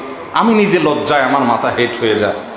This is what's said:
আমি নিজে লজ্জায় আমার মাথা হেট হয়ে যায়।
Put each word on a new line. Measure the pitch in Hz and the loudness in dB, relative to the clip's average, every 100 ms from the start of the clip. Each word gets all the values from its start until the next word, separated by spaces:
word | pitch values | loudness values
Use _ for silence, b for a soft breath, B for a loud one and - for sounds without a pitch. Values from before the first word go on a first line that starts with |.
| - - - | -10 -14 -6
আমি | 160 208 | 0 2
নিজে | 214 196 175 | 4 4 2
লজ্জায় | 151 147 143 147 | 2 0 0 0
আমার | 131 139 | 2 2
মাথা | 123 113 127 117 | 2 0 0 0
হেট | 120 - | -2 0
হয়ে | 117 104 | 0 0
যায়। | 101 - - | 0 -2 -10